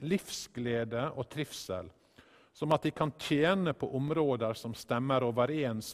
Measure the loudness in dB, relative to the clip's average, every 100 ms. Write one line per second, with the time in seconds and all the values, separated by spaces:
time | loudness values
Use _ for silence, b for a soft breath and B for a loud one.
0 | -2 -2 -2 -10 -10 -4 0 0 0 -2
1 | -2 -4 -6 -6 -6 -8 -6 -6 -8 -16
2 | b b b b b -6 2 2 2 0
3 | -2 -2 0 4 4 4 0 -2 -2 -2
4 | 0 2 2 2 0 -2 -8 -8 -2 0
5 | 2 2 4 2 2 2 -2 -2 -6